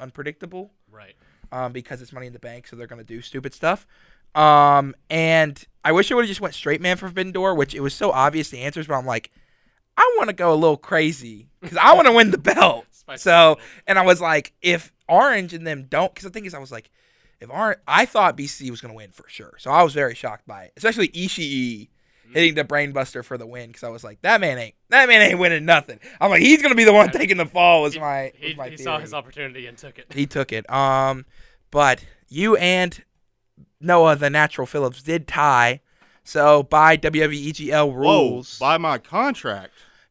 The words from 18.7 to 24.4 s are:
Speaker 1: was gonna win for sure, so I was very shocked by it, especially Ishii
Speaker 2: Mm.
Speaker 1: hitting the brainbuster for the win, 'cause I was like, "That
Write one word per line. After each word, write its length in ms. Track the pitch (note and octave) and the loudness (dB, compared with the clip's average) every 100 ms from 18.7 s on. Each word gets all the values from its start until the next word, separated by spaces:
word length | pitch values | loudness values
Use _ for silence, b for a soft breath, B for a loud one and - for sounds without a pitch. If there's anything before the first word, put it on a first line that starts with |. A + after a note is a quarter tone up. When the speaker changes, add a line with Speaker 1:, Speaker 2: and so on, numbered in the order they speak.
Speaker 1:
was 100 | A#2 | -16
gonna 140 | A#2+ | -18
win 160 | A2 G2+ | -20 -20
for 160 | _ _ | _ _
sure, 240 | - G#2 _ | -20 -20 _
so 120 | C3 | 0
I 120 | D#3 | 2
was 100 | E3+ | 2
very 220 | C#3+ C3 | 0 -6
shocked 320 | A#2 B2 G#2+ _ | -6 -14 -14 _
by 160 | G2 | -20
it, 80 | F#2 _ | -20 _
especially 300 | A3 A3+ F3 | -4 -2 -6
Ishii 840 | E3+ F#3 - D3 C3+ B2 G#2+ A2 _ _ _ A#2 | -4 -10 -8 -8 -6 -6 -8 -16 _ _ _ _
Speaker 2:
Mm. 40 | |
Speaker 1:
hitting 200 | D3 E3 | 0 0
the 100 | D3+ | 0
brainbuster 580 | C#3+ D3 C#3+ C#3 C3 B2+ | -4 -4 -4 -6 -8 -12
for 140 | - B2 | -14 -14
the 100 | A2+ | -14
win, 240 | B2 A#2 | -20 -20
'cause 120 | - | -18
I 80 | A#2+ | -16
was 120 | A#2 | -16
like, 200 | A2+ G#2+ | -20 -8
"That 180 | F#3 A3 | -2 0